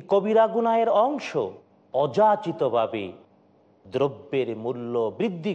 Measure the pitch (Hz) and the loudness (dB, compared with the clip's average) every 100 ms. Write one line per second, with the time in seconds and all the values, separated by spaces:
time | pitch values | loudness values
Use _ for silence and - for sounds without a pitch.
0 | - 196 202 220 220 233 226 226 226 202 | 0 2 4 4 4 2 0 2 2 2
1 | 247 294 - 151 98 - _ _ _ 127 | 2 0 -6 -4 -4 -8 _ _ _ -2
2 | 143 131 214 202 175 - 139 117 113 113 | 0 4 4 4 -2 -2 0 0 0 -2
3 | 95 87 - _ _ _ _ _ 98 123 | -8 -12 -20 _ _ _ _ _ -8 -2
4 | 139 113 - 135 117 110 117 123 120 120 | -2 -2 -6 -4 -2 -4 -6 -6 -4 -2
5 | 113 101 220 175 185 | -2 -2 -4 -4 -6